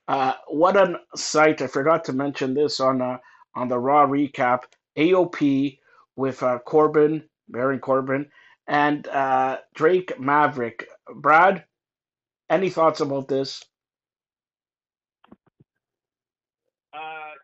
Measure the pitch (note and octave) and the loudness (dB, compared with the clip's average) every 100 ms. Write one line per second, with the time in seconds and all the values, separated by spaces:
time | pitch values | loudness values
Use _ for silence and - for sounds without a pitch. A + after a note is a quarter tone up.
0 | - C#3 C3 - - D3+ F3 G3 F#3 E3 | -6 -2 -2 -4 -6 2 4 6 2 0
1 | - - - D3+ D#3 D#3 C3 C#3+ C#3 D#3+ | -12 -12 -2 4 4 2 -2 -2 0 0
2 | - C3 C#3+ C3+ C3+ C3 D3 - C3 C3 | 0 -4 -4 -4 -4 0 -2 0 0 0
3 | B2+ B2+ - _ _ - B2 B2 B2+ D3 | -2 -8 -12 _ _ -8 -4 -2 2 4
4 | C#3+ C#3 C#3+ - B2 B2 - _ _ - | 4 2 -2 -2 0 0 -4 _ _ -2
5 | D#3+ F#3 F3 - D3 C3+ C#3 C#3 _ _ | 2 2 0 0 0 0 -2 -6 _ _
6 | _ - C3+ B2 B2+ B2 - D#3 D3+ D3+ | _ -8 -6 -4 -4 -4 0 2 4 4
7 | D3+ D#3 - _ _ A2+ C3 C3+ - C3+ | 2 0 -10 _ _ -4 -4 -2 -2 -2
8 | C3+ C3+ C#3+ _ _ _ - D3 D3 D3 | -2 -4 -6 _ _ _ -4 0 0 -2
9 | - C#3+ C3+ C3 C3 B2+ - - D#3 F#3 | -4 -4 0 0 -2 -4 -10 -2 2 2
10 | F3+ - C3+ C#3+ D3 C#3 A#2 - - - | -2 -6 0 2 2 0 -8 -10 -18 -20
11 | - A2+ C#3+ D#3 F#3 F#3+ - _ _ _ | -20 -4 2 6 6 2 -6 _ _ _
12 | _ _ _ _ - E3 F#3+ E3 D#3+ D#3+ | _ _ _ _ -2 -2 0 0 0 0
13 | D3 C#3 C3+ C3+ C3+ - - _ _ _ | -2 -4 -4 -4 -4 -10 -20 _ _ _
14 | _ _ _ _ _ _ _ _ _ _ | _ _ _ _ _ _ _ _ _ _
15 | _ _ _ - _ _ _ _ _ _ | _ _ _ -20 _ _ _ _ _ _
16 | _ _ _ _ _ _ _ _ _ D3+ | _ _ _ _ _ _ _ _ _ -18
17 | D#3 D#3 D3+ D3+ | -16 -16 -18 -20